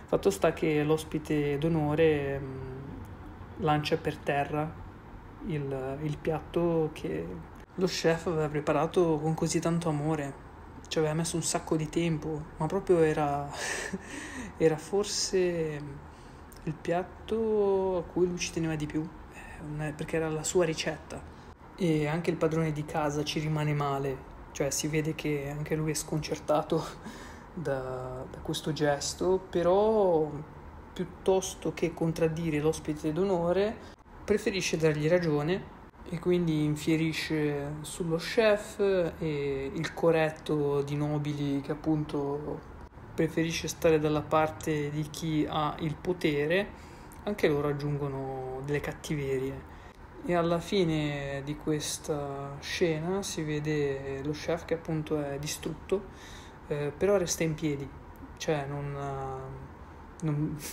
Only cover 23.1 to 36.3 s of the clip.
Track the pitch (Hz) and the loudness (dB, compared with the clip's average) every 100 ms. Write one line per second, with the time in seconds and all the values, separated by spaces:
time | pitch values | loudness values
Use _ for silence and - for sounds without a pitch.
23.1 | 147 147 170 156 156 151 147 143 139 139 | 0 -2 -2 0 2 2 2 2 0 0
24.1 | 131 - - - - 139 - 156 156 156 | -4 -8 -16 -10 -2 0 0 0 0 0
25.1 | 156 151 147 139 147 151 156 156 147 - | -2 -2 -2 -2 -6 -2 0 0 -2 -2
26.1 | 160 151 156 - 151 156 165 160 - - | -4 -2 -2 2 2 4 0 0 -8 -14
27.1 | - - - - - 143 135 127 127 127 | -14 -14 -16 -14 -6 -2 -2 -2 -6 -6
28.1 | 127 127 - - 160 - 147 147 143 - | -8 -10 -8 -6 -4 -2 2 2 2 0
29.1 | - 180 185 190 175 170 185 214 220 190 | 0 2 2 2 2 6 6 6 6 6
30.1 | 165 151 147 151 - - - - - 175 | 6 2 -2 -10 -14 -16 -16 -10 -6 -6
31.1 | - - 190 185 - 165 156 165 - 165 | -2 4 4 2 -2 -4 0 0 2 0
32.1 | 156 165 160 165 147 151 160 - 151 156 | 4 2 2 0 2 2 2 -2 -2 0
33.1 | 156 196 180 170 180 202 - - - - | 2 4 4 4 4 2 -2 -10 -18 -20
34.1 | - - 208 - 196 - 170 156 151 151 | -8 0 2 2 0 0 4 4 4 4
35.1 | 180 170 147 147 196 - - - - - | 4 4 2 2 0 -4 -14 -20 -18 -10
36.1 | 165 180 | -2 2